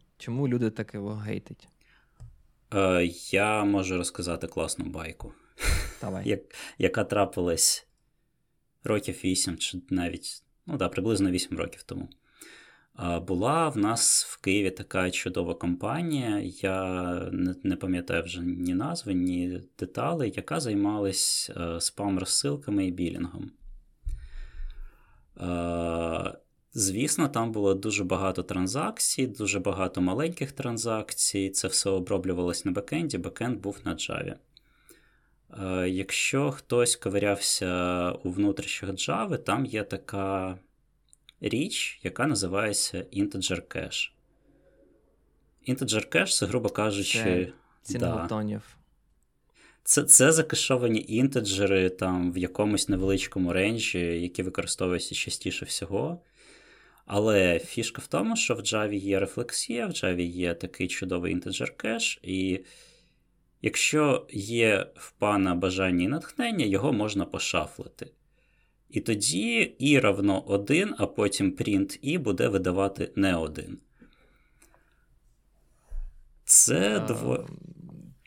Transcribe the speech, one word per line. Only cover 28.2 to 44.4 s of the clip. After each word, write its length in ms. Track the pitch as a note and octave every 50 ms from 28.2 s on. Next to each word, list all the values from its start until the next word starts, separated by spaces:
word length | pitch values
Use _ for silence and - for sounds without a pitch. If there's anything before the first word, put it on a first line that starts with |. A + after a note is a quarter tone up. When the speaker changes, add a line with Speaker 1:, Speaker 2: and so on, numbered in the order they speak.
| F#2+ F#2+ F#2 F#2 F2
Speaker 2:
транзакцій, 840 | - F#2+ F2+ F#2 F#2 A2+ C#3+ F3 A3 A3+ - - - - - C3 A#2
дуже 320 | G2 - G#2 G2 G2+ G2
багато 420 | F2+ G2+ F2+ F#2+ F#2 F2 - F#2
маленьких 500 | F2+ F2+ F#2 B2 D#3 E3+ F3 - D3 C#3
транзакцій, 960 | - - B2 A#2+ A#2 A2 A2 A#2 A2 A2 G#2 - - - - - - G2 F#2+ F#2+
це 180 | F#2+ - - F#2
все 220 | - - - G2
оброблювалось 760 | F#2+ F#2 F2+ - G2+ F#2 F2+ F#2 F2 F2+ F2+ F2 E2+ - -
на 60 | G2
бекенді, 460 | F2+ G2+ - - D3 E3 E3 C#3+ - F2+
бекенд 420 | E2+ - - - A#2 B2+ A#2+ G2
був 180 | F#2+ G2+ G2 - -
на 120 | F2+ D#2+
Java. 400 | - - - - - - - - - _ _ _ _ _ _ _ _ _ - - _ _ _ _ _ _ _ _ _ _ - - G#2
Е, 300 | F#2+ F#2 F2+ F#2 F2+ F#2
якщо 640 | F#2 F#2+ F#2+ - - - - - - C3+ D3 C#3+
хтось 440 | C#3 - - - B2+ A#2+ A#2+ A#2 -
ковирявся 1160 | - - G2 G2 G2+ G2+ G2+ G2 G2 - - - - F#2+ F2+ F2+ F2+ F2+ F2+ F2+ F2 F2 F2+
у 180 | - - - F2+
внутрішніх 600 | F2+ G2+ G2+ G2+ G2 - - - - - - G2
Java, 460 | F#2+ - - - - G2+ G#3+ G3 D3 -
там 280 | - - G2+ B2+ C3+
є 180 | A2+ G#2+ G#2+ G2+
така 760 | - G2 F#2+ - - - G2 G2 F#2+ G2 F#2+ F#2 F#2 F#2 F#2 - _ _ _ _ _ _ _ _ _ - - _ - _ _
річ, 580 | - G#2+ - - - - - - - - - - -
яка 240 | F#2 - - C3 D#3
називається 720 | G#2 G#2+ G2 F2 F#2 G2+ A2 G#2+ G2+ - - - - E2+ E2 - -
integer 480 | F#2+ G2+ G2+ - F#2+ F#2+ - F#2 E2 - -
cache. 440 | - E2 D#2+ - - - - - - _ _ _ _ _